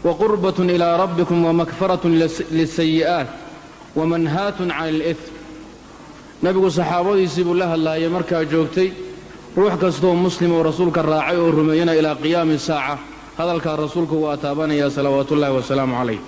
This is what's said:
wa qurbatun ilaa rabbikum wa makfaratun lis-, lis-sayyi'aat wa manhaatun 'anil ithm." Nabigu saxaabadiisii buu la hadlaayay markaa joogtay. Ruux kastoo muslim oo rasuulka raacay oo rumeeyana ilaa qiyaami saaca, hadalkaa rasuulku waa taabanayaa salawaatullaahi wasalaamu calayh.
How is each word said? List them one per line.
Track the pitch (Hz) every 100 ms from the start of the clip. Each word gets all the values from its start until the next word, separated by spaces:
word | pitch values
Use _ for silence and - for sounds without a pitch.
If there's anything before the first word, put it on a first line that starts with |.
wa | 170 165
qurbatun | 214 208 190 185 180
ilaa | 175 170 170
rabbikum | 190 170 170 170 165
wa |
makfaratun | 165 165 - 190 180 175 165
lis-, | 160 160 -
lis-sayyi'aat | 160 160 - 160 160 160 175 127 - - - - - - -
wa | 160
manhaatun | 170 160 160 202 196 180
'anil | 147 160 156 160
ithm." | 160 - - - - - - - - - - - -
Nabigu | 175 190 190
saxaabadiisii | 160 160 175 180 202 185 156 175
buu |
la | 175 180
hadlaayay | 165 160 160 165
markaa | 180 165 170
joogtay. | 156 160 151 - 185 185 - - - - - -
Ruux | 202 180
kastoo | 185 143 180 175
muslim | 180 175 170
oo | 165
rasuulka | 160 160 180 165
raacay | 151 156 143 175
oo | 170
rumeeyana | 156 156 156 170 160
ilaa | 156 147
qiyaami | 151 170 165 151
saaca, | - 151 135 143 - - - -
hadalkaa | 170 170 165 156
rasuulku | 151 170 160 156
waa | 151 147
taabanayaa | 147 143 156 147 143
salawaatullaahi | 143 143 139 135 147 143 131
wasalaamu | 117 139 131 123
calayh. | 123 104